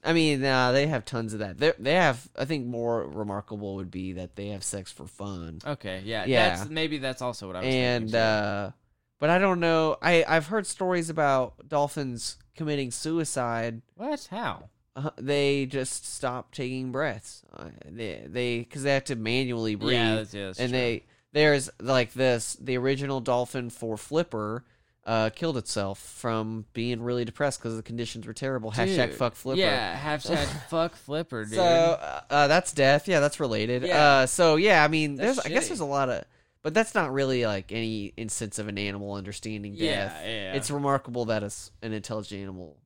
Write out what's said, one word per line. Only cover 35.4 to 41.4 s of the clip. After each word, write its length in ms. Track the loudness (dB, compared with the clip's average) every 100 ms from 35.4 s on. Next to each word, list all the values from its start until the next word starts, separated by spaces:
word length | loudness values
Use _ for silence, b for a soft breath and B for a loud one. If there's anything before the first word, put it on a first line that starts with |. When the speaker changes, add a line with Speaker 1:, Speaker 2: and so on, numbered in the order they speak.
| 0
Speaker 1:
I 20 |
guess 160 | 0
Speaker 2:
shitty. 40 | 0
Speaker 1:
there's 120 | -4
a 40 | -2
lot 240 | 0 2
of, 120 | 0 -6 _ _ _
but 140 | -2
that's 200 | 0 2
not 180 | 0 0
really, 320 | 2 2 2 2
like, 260 | 0 -4
any 400 | -4 -2 -4 -6 -8
instance 400 | -8 -6 -6 -6
of 100 | -6
an 80 | -4
animal 360 | -4 -4 -6
understanding 580 | -8 -8 -10 -8 -8 -8
Speaker 2:
Yeah, 160 | -4 -2 0
Speaker 1:
death. 160 | -2 -6
Speaker 2:
yeah, 60 | -8
yeah. 220 | -6 -4
Speaker 1:
It's 180 | -4 -4
remarkable 540 | -2 0 0 0 -6
that 180 | 0 0